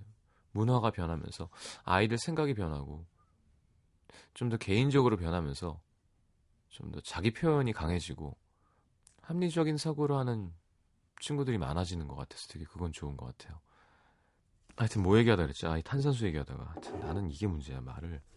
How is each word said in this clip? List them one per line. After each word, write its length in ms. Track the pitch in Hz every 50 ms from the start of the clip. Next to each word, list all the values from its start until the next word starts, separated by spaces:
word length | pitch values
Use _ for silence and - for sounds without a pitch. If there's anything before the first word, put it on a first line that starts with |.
| 98 107 110 _ _ _ _ _ _ _
문화가 400 | - 104 110 120 127 123 110 113
변하면서 580 | - - 87 82 82 78 - - - - 85 - - - - - - - -
아이들 340 | - 90 92 107 110 113 117
생각이 360 | - - 165 156 156 143 135
변하고 520 | 104 95 80 76 71 69 67 73 78 85 - _ _ _ _ _ _ _ _ _ _ _ _ _ _ _ _ _ _ _ - - - - _ _
좀 160 | - 127 123
더 80 | 110 110
개인적으로 600 | - 101 95 110 131 143 135 143 127 123 110 90
변하면서 640 | 87 82 85 90 82 71 69 - 92 85 76 78 - _ _ _ _ _ _ _ _ _ _ _ _ _ _ _ _ _
좀 220 | - - - 76
더 100 | 78 85
자기 300 | - - - - 90 117 113
표현이 400 | - - 165 151 143 135 120 107
강해지고 640 | - 82 78 87 87 80 - 71 - 76 71 65 - _ _ _ _ _ _ _ _ _ _ _ _ _ - _ _ -
합리적인 540 | - 165 175 180 175 156 170 160 156 151 147
사고를 380 | - 160 151 147 147 143 143
하는 380 | 139 131 123 117 110 101 87 85 - _ _ _ _ _ _ _ _ _ _ _ -
친구들이 380 | - - 147 143 139 131 120 104
많아지는 500 | 80 65 73 87 92 87 92 85 78 69
것 80 | 69
같아서 320 | 71 67 - - - - -
되게 160 | - - 82
그건 260 | - - 82 87 85 76
좋은 240 | - - 73 69 65
것 80 | 62 62 64 -
같아요. 220 | - - 80 80 - _ _ _ _ _ _ _ _ _ _ _ _ _ _ _ _ _ _ _ _ - - -
하여튼 240 | 117 110 - 110
뭐 160 | 95 90 101 110
얘기하다 260 | 117 117 110 90 82
그랬지? 220 | 71 71 - -
아, 120 | 82 80 80
이 40 |
탄산수 440 | 80 - - 139 139 147 139 117 113 95
얘기하다가. 360 | 78 76 71 - 65 65 64
하여튼 360 | - 82 - - - - -
나는 320 | - 76 85 98 101 82
이게 160 | 69 71 104 104
문제야, 340 | 87 78 69 - 65 65
말을. 400 | 62 62 62 - 73 85 85 71 - - -